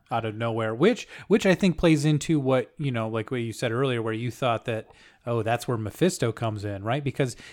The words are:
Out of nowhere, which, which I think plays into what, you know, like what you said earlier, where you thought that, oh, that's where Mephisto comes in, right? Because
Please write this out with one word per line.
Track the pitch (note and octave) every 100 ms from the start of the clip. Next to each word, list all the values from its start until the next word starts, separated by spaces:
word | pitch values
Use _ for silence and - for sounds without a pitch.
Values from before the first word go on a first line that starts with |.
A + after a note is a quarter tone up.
| _
Out | A#2
of | A2 G#2+
nowhere, | A#2 A2+ A2
which, | A2+ F3+ B3 - - -
which | A#3+
I | G3 F3
think | F#3+ D#3
plays | F3 D#3
into | D3+ D3+ - D#3
what, | C3 C3 - -
you | C#3+
know, | A#2+ A2
like | A2 G#2+
what | B2+
you | A#2
said | A2 B2+
earlier, | A2+ C3+ A#2+
where | A2+
you | A2 B2
thought | - B2+ A2+ -
that, | A2 - _ - _ -
oh, | A#2
that's | A2 A#2+ -
where | A#2
Mephisto | G#2+ - F3 - A#2+
comes | G#2+ A2+ G#2+
in, | G#2 G2
right? | G#2 C#3
Because | C#3 - C3 - -